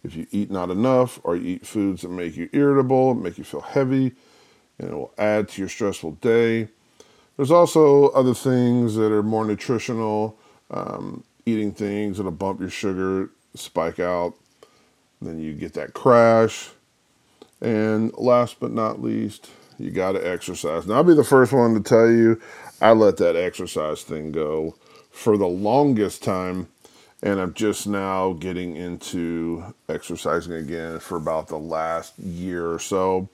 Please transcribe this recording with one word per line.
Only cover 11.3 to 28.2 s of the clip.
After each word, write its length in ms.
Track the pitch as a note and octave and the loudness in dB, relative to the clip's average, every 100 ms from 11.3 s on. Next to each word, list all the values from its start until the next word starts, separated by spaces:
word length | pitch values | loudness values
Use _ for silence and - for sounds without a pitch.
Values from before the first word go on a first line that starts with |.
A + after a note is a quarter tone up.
| _ - | _ -2
eating 260 | A2 G#2 | -2 -2
things 460 | F2 G2+ G#2 G#2 F#2+ | -4 -4 -2 -4 -4
that'll 120 | F#2+ | -6
bump 300 | E2 F#2+ F#2+ | -4 -6 -6
your 100 | F#2 | -8
sugar 600 | - G#2 F#2 F#2 F#2+ F#2+ _ _ - | -6 -4 -2 -2 -2 -4 _ _ -20
spike 460 | - F2+ E2 D#2+ | -8 -4 -4 -4
out, 320 | F2+ F2+ F2 - _ _ _ _ _ _ _ _ | -2 -2 -4 -8 _ _ _ _ _ _ _ _
then 180 | F#2 E2 | -12 -10
you 140 | D#2 | -10
get 200 | D2+ E2 - | -10 -10 -10
that 180 | D2 | -10
crash. 760 | - C3 A#2+ A#2 A2+ A2+ - - _ _ _ _ _ _ _ - _ | -4 4 6 6 6 2 -2 -16 _ _ _ _ _ _ _ -20 _
And 520 | A2+ A2 A2 G#2+ A2+ - | -4 -2 0 0 -2 -2
last 420 | B2 A#2+ A#2 - | 2 4 2 -4
but 140 | A#2+ | -8
not 280 | A2+ A2 G#2 | -4 -4 -4
least, 460 | A#2+ A2 A2 - - - _ - | -4 -4 -6 -10 -20 -20 _ -14
you 120 | G2 | -8
gotta 280 | F2+ F#2 F#2+ F2 | -4 -2 -2 -4
exercise. 580 | F2+ - F2+ D2 E2 D#2+ | -6 -8 -8 -6 -4 0
Now, 100 | A#2+ | 4
I'll 100 | F3 | 6
be 80 | |
the 100 | D#3 | 6
first 300 | B2 C3+ B2 | 8 6 6
one 200 | C3+ A#2 | 4 4
to 60 | A2 | 2
tell 320 | G2+ A2+ A#2 | 4 6 6
you, 300 | A#2 A2+ A2+ - - - - | 6 6 4 -4 -20 -20 2
I 100 | A2 | 4
let 240 | A2+ G#2 F2+ | 6 4 4
that 200 | F2 E2+ | 0 0
exercise 640 | F2+ - F2+ F2 D#2 D2+ | -4 -6 -8 -6 -6 -8
thing 320 | - D#2+ D#2 | -10 -10 -8
go 420 | D2+ D2+ D#2 D#2 - _ - _ | -4 -4 -4 -6 -10 _ -20 _
for 280 | - A#2+ G#2+ | -4 2 2
the 100 | F#2 | 2
longest 720 | F2+ G2+ C3 D3 A#2 G2 - | 0 0 2 4 2 0 -4
time, 460 | - F#2+ F#2 F#2 E2+ _ _ _ _ _ | -4 -4 -4 -6 -10 _ _ _ _ _
and 160 | G2+ G2 | -4 -2
I'm 140 | F2+ | -4
just 340 | D#2+ G#2+ G2 G#2 | -2 -2 -2 -4
now 460 | G2+ G2 F#2+ | -4 -2 -2